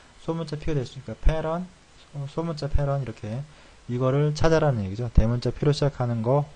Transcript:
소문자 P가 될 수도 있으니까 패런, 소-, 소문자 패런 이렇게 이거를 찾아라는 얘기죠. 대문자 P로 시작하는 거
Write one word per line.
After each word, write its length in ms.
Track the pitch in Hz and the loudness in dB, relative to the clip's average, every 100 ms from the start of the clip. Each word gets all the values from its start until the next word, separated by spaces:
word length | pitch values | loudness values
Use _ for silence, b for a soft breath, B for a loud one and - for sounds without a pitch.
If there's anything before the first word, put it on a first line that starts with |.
| B B - | B B -6
소문자 300 | 165 165 151 | -6 -6 -6
P가 180 | 160 | -2
될 100 | 147 | -2
수도 160 | 120 135 | -4 -10
있으니까 200 | 123 110 | -14 0
패런, 440 | - 156 160 170 180 - - - - | 2 2 0 -4 -6 -14 -20 -20 -16
소-, 140 | 147 139 | -12 -8
소문자 420 | - 165 151 143 | -4 -4 -4 2
패런 340 | 143 143 139 | 2 2 -2
이렇게 400 | 117 - 107 117 147 B B B - | -4 -8 -8 -8 -10 B B B -6
이거를 460 | 123 131 139 151 | 0 2 2 2
찾아라는 500 | 151 165 160 151 117 98 | 2 4 4 2 0 -2
얘기죠. 240 | 101 120 | -4 2
대문자 380 | - 120 120 120 | 4 4 2 -2
P로 200 | - 147 | 0 0
시작하는 500 | 143 143 - 120 117 | 2 0 0 -4 -2
거 220 | 113 143 147 | 0 0 0